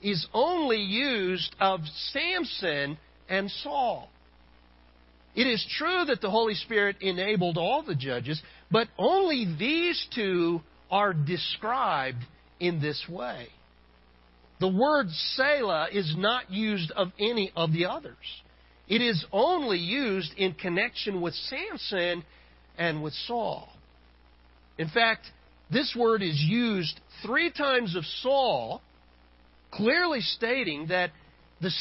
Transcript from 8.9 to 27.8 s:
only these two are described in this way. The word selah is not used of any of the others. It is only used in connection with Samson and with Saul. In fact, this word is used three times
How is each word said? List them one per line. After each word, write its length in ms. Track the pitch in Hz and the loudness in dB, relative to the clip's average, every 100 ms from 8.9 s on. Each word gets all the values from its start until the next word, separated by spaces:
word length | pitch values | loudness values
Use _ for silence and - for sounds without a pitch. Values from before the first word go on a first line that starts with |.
| - | 0
only 460 | 220 381 359 269 190 151 | 2 4 4 2 -2 -2
these 480 | 233 330 349 - - | 0 0 0 -2 -4
two 480 | 247 196 175 170 170 - - - | -2 0 2 2 0 -6 -20 -2
are 220 | 196 202 | 2 2
described 1120 | 160 143 175 - - 214 254 220 151 131 123 123 - - - | 2 0 -2 -4 -4 -2 0 2 0 -2 -6 -10 -16 -20 -2
in 220 | 175 165 | 0 0
this 240 | 151 143 - | -2 -4 -8
way. 400 | 175 123 - 117 - - - - - - - - - - - | -8 -8 -8 -12 -20 -20 -20 -20 -20 -20 -20 -20 -20 -20 -2
The 80 | 190 | 2
word 400 | 185 285 302 196 | 4 6 4 2
selah 800 | 156 - - 277 294 208 160 156 | -2 -4 0 2 2 2 0 0
is 220 | 202 160 165 | 0 -2 0
not 340 | 208 247 - | 0 0 -2
used 400 | 190 220 202 160 | -2 0 0 -2
of 200 | - 185 - | -2 -2 0
any 320 | 214 233 190 | 0 0 -2
of 180 | 170 165 | 0 0
the 140 | 160 180 | 2 0
others. 300 | 302 294 - - - - - - - - | -2 -10 -14 -16 -16 -18 -20 -20 -20 -2
It 140 | 226 | 2
is 220 | 240 175 - | 2 0 0
only 460 | 196 302 359 254 180 | 2 4 2 0 -2
used 540 | 170 269 247 190 160 - | -2 -2 0 -2 -4 -2
in 160 | 185 | -2
connection 640 | 160 185 175 240 - 214 185 | -2 -2 0 -2 -4 -6 -2
with 140 | 170 | -4
Samson 920 | - - 269 415 302 - 190 175 175 156 - - - - - | -4 -8 -8 -8 -8 -4 -2 0 -2 -6 -20 -20 -20 -18 -4
and 240 | 170 151 | -2 -2
with 100 | 151 - - | -6 -8 -6
Saul. 420 | 240 196 - - - - - - - - - - - - - | -4 -2 -4 -10 -20 -20 -20 -20 -20 -20 -20 -20 -20 -16 -8
In 100 | 160 | -2
fact, 380 | 233 233 220 - - - - - | 2 2 2 -6 -20 -20 -20 -2
this 240 | 220 262 240 | 0 0 2
word 260 | 233 220 | 4 4
is 180 | 185 143 | 2 2
used 580 | 156 233 233 196 151 - - - | 2 2 2 0 -2 -8 -18 -12
three 260 | 208 285 339 | -2 0 0
times 440 | - 285 254 | 0 0 0